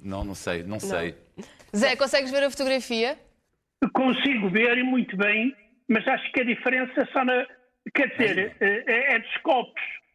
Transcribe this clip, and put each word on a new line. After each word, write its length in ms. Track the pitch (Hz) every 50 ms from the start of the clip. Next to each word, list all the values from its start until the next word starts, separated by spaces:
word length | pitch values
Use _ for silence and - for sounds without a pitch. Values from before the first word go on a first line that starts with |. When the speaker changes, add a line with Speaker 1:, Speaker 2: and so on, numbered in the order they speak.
| -
Speaker 1:
não, 200 | 98 95 98 104
não 120 | 101 95
sei, 260 | - - 98 87 85
não 80 | 85 92 107 107
Speaker 2:
Não. 20 |
Speaker 1:
sei. 360 | - 196 95 85 85 85 - - - _ _ - 214 - - - - _ -
Speaker 3:
Zé, 200 | 208 240 262 254
consegues 340 | 247 277 254 302 277 277 262
ver 120 | 262 277 277
a 60 | 277
fotografia? 640 | - - 277 262 269 262 233 - 240 226 226 254 302 - - _ _ _ _ _ _ _ _ _ _ _ 269 214 -
Speaker 4:
Consigo 560 | 254 262 262 247 - - 277 269 220 196 196
ver 280 | 175 220 226 240 240 254
e 60 | 254
muito 320 | 254 262 254 220 - - 185
bem, 380 | 202 208 208 220 226 262 - - _ _ _ _ _ -
mas 200 | 226 220 - 262
acho 240 | 254 - - -
que 100 | - 269
a 20 | 247
diferença 640 | 240 226 - - 254 254 254 254 254 - 294 - - -
só 100 | 285 262
na, 220 | 254 254 247 269 - - - _ _ _ _ - 208 -
quer 140 | - 277 247
dizer, 260 | - - 240 208 185
Speaker 1:
Na 60 | 180 190
lima. 120 | 226 - -
Speaker 4:
eh, 220 | 277 294 302 330 - 277
é, 280 | 226 233 262 285 247
é 40 | 226
dos 180 | 220 - - -
copos. 440 | - 311 302 247 220 - - - - - - - - _ _